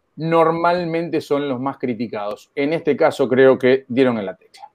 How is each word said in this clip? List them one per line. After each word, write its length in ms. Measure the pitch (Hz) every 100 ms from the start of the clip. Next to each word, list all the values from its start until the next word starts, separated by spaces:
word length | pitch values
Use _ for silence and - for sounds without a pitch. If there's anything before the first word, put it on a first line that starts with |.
| _ - 160
normalmente 840 | 165 160 165 170 175 175 165 170 156
son 280 | - 143 143
los 100 | 123
más 180 | 135 131
criticados. 760 | 131 107 117 110 104 104 _ -
En 180 | 143
este 220 | 160 160 143
caso 320 | 156 - 131
creo 300 | 127 135 131
que 280 | 127 131 -
dieron 300 | 123 131 113
en 80 | 98
la 100 | 90
tecla. 280 | _ - -